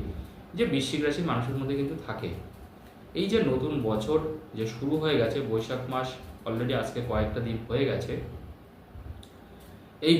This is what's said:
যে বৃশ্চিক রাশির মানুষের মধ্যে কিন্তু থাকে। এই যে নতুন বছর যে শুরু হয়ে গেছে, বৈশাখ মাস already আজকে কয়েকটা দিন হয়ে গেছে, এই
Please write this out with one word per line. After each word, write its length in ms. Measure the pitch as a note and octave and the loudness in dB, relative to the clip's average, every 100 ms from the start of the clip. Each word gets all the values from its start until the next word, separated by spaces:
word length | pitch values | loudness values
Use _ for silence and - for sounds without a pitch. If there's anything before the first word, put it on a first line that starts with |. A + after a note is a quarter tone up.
| - - - - - F3 | 0 -6 -10 -14 -8 0
যে 80 | A#3 | 2
বৃশ্চিক 280 | C#3 - D3+ | 2 2 2
রাশির 260 | D3 D3+ E3 | 2 2 2
মানুষের 260 | A#2+ B2 C3+ | 2 0 0
মধ্যে 160 | C3+ C#3 | 0 0
কিন্তু 160 | C#3 D#3+ - | 0 -2 -6
থাকে। 240 | G#2+ F2+ F2 - - - - - - - D#3+ | -4 -4 -6 -10 -14 -18 -18 -20 -20 -8 -2
এই 60 | G3 | 2
যে 60 | A3 D3+ | 4 4
নতুন 220 | C3 C#3+ D3 A2 | 2 2 0 2
বছর 300 | G#2+ C#3+ D#3 D#3 - - A2 | 2 4 2 2 -4 -8 -4
যে 60 | A2 | -4
শুরু 200 | - C#3 D#3 | -2 0 2
হয়ে 140 | D#3 C3+ | 4 4
গেছে, 180 | A2+ C#3 A#2+ | 4 2 0
বৈশাখ 320 | A2 A2+ B2+ B2 | 0 0 -2 -2
মাস 160 | B2+ C3 - - - A2+ | -2 -2 -6 -12 -8 -4
already 260 | A2+ B2 B2 | 0 2 0
আজকে 180 | G#2+ B2 A#2 | 0 -2 0
কয়েকটা 300 | G#2+ G#2+ B2+ A#2 | 2 2 0 -2
দিন 100 | A2 - | -2 0
হয়ে 160 | B2 C3 | 2 2
গেছে, 220 | G2 - - - - - - - - - - - - - - - - - - - - D#3 | 2 -2 -4 -6 -10 -12 -16 -20 -20 -18 -14 -12 -12 -16 -20 -20 -20 -18 -18 -20 0 6
এই 60 | E3 | 8